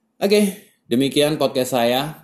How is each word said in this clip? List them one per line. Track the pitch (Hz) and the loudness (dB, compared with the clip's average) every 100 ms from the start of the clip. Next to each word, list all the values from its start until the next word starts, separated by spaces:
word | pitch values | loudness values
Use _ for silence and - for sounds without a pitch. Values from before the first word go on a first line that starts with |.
| _ - | _ -4
Oke, | 202 208 202 - - _ - | 0 2 2 -2 -14 _ -4
demikian | 120 135 147 147 151 | -2 0 2 0 2
podcast | 135 135 127 131 | -2 -2 -2 0
saya | 117 123 147 156 | 0 0 -4 -10